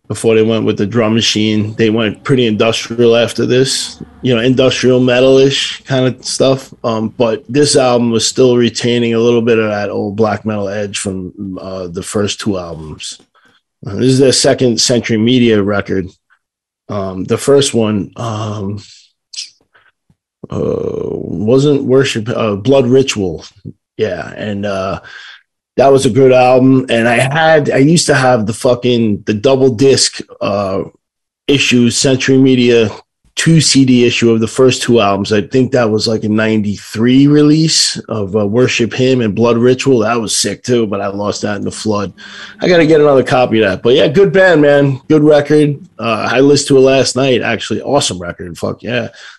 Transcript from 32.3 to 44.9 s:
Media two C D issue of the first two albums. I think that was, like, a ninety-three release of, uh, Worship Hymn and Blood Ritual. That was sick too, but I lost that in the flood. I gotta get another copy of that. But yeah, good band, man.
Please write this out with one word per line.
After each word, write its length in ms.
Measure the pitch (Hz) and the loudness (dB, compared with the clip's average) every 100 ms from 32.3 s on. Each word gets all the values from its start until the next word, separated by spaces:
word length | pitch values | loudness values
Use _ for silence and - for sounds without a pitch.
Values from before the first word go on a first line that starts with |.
| 131 | 4
Media 500 | 135 127 120 117 107 - - _ _ | 4 4 4 2 2 -4 -16 _ _
two 260 | - 160 165 | -4 2 2
C 240 | 135 139 | 4 2
D 200 | 131 123 120 | 4 4 2
issue 240 | - 117 | 2 2
of 80 | 113 | 2
the 80 | 110 | 0
first 360 | - 131 - | 2 2 2
two 180 | - 117 | 0 2
albums. 320 | 101 98 101 | 2 0 0
I 100 | 107 | -2
think 300 | - 131 120 | 0 -2 0
that 180 | 127 113 | 0 0
was, 160 | 107 113 | -2 -2
like, 160 | 110 | -4
a 60 | 107 | -2
ninety-three 1000 | 107 110 110 104 98 - 104 120 131 143 | -2 0 0 -2 -6 -10 -2 2 4 4
release 720 | 147 147 156 160 - - - - | 4 4 2 2 0 -2 -6 -8
of, 280 | 107 95 107 | -8 -4 -2
uh, 100 | 101 | -2
Worship 480 | 117 127 - 110 | 0 0 0 -4
Hymn 260 | - 131 127 | -2 0 0
and 140 | 113 | 0
Blood 240 | 98 117 117 | 0 0 2
Ritual. 400 | 123 131 139 123 | 2 2 2 0
That 220 | 107 120 | 0 -4
was 160 | 101 - | -4 -4
sick 260 | 104 95 | -4 -6
too, 240 | - 120 107 | -2 -2 0
but 140 | 101 | -4
I 80 | 101 | -6
lost 340 | 101 104 - | -6 -6 -6
that 140 | 104 101 | -6 -6
in 80 | |
the 80 | 101 | -8
flood. 400 | - 110 104 95 - - - - - | -6 -4 -4 -6 -10 -20 -20 -20 -4
I 80 | - | 0
gotta 180 | 175 151 | 4 4
get 140 | 156 | 4
another 240 | 147 135 | 4 4
copy 360 | 123 131 123 110 | 2 2 2 2
of 80 | 101 | 0
that. 140 | 92 | 0
But 120 | 120 | 2
yeah, 120 | 143 190 | 2 2
good 260 | 147 190 | 2 2
band, 300 | 190 190 160 | 4 4 4
man. 380 | 147 143 139 | 4 4 2